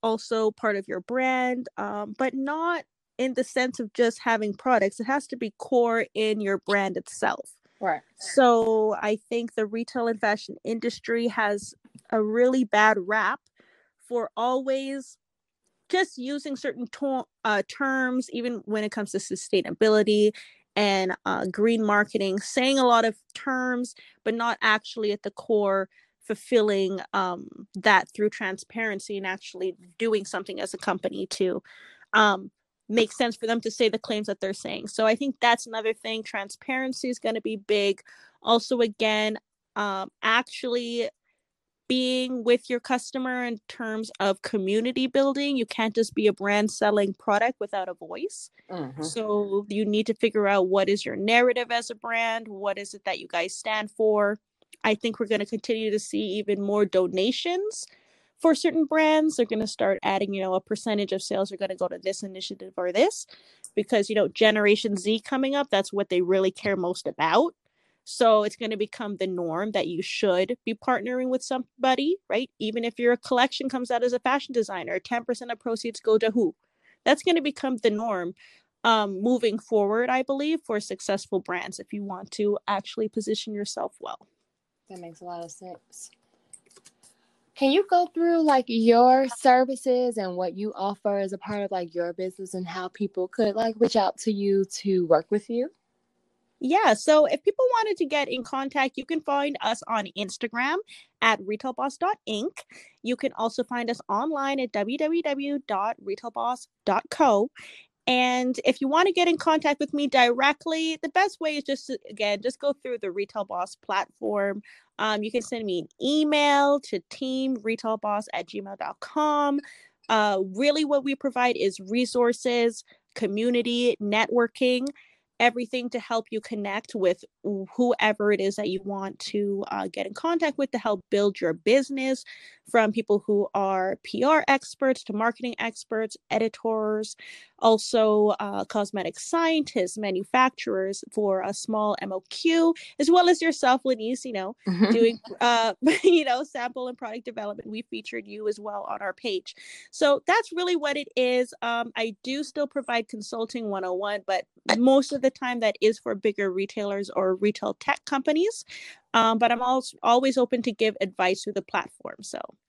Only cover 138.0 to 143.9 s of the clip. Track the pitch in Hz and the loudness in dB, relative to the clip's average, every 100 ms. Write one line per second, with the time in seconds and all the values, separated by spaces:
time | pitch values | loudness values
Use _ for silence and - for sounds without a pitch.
138 | 220 214 208 - 208 202 190 220 202 202 | 4 6 4 2 -2 -4 -4 -2 -2 -4
139 | 170 - - 330 330 320 285 220 180 220 | -6 -8 -4 0 2 2 0 -2 -2 -2
140 | 208 185 202 254 262 - - 196 190 196 | -4 -4 0 2 2 2 -4 -2 -2 -6
141 | - - 208 190 190 208 - 220 208 202 | -8 -2 0 0 -2 -6 -4 0 0 -2
142 | 202 190 - - 330 330 330 339 - - | -4 -8 -8 -2 2 4 4 2 -4 -2
143 | 294 349 349 349 330 - 262 262 269 | 6 6 8 6 2 2 2 2 2